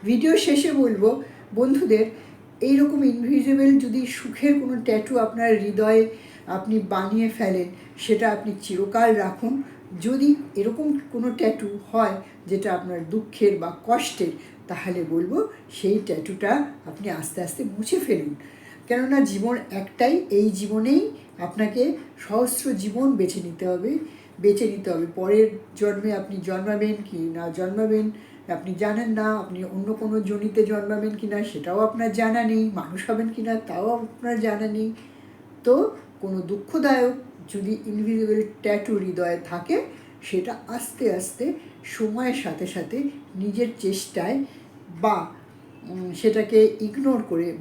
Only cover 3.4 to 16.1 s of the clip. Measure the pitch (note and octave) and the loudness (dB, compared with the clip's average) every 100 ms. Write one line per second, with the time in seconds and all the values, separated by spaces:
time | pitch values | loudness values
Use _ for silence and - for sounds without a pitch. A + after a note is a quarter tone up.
3.4 | C4+ C4+ C#4 C#4 A#3+ A#3+ B3 - A#3+ - | 4 6 8 6 4 -2 -2 -6 -10 0
4.4 | C#4+ C#4+ B3+ B3 A3 G#3+ G#3+ B3+ A3 A3+ | 2 4 2 -2 0 0 2 0 0 0
5.4 | A#3 G#3+ G3+ G3+ G#3+ A3 A3 - - - | 4 4 2 2 6 6 6 0 -18 -18
6.4 | - F#3 G#3+ A3 F#3 G3 G3 A3 A3+ - | -6 -6 0 0 0 -2 0 2 0 0
7.4 | G3+ F#3 F3 - - - - G#3 A3+ G#3 | 0 0 -2 -8 -20 -12 0 2 4 0
8.4 | G#3+ F#3+ - F#3 G3 A3+ A#3 G#3+ F#3 F#3 | -4 -8 -6 -2 0 4 6 6 2 -2
9.4 | A3+ C#4 C#4 - - F3+ G#3 C4+ C#4+ D4 | -4 -2 -6 -14 -16 -6 -2 4 6 6
10.4 | - G3+ G#3+ A#3 D4+ C#4 - A#3+ B3 A3 | 2 -2 -2 0 -2 -2 -4 -4 -4 0
11.4 | A3 - G#3 G3+ - A3+ G#3 F#3+ - - | 0 0 -6 -10 -4 0 0 0 -10 -18
12.4 | F3 F#3+ G3 F3+ F3+ F3 D#3+ G#3+ G#3 - | -4 -4 -2 -4 -4 -8 -4 -6 -6 2
13.4 | G3+ F3 E3 - - A#3 - - E3+ D3 | 2 2 -4 -8 0 0 0 -4 -4 -4
14.4 | - - - F3+ F#3+ F3+ D#3 E3 F3+ D4 | -18 -20 -12 -8 -6 -4 -2 -2 0 -2
15.4 | A4 - - - F#3+ G#3+ - | -2 -6 -20 -4 0 0 0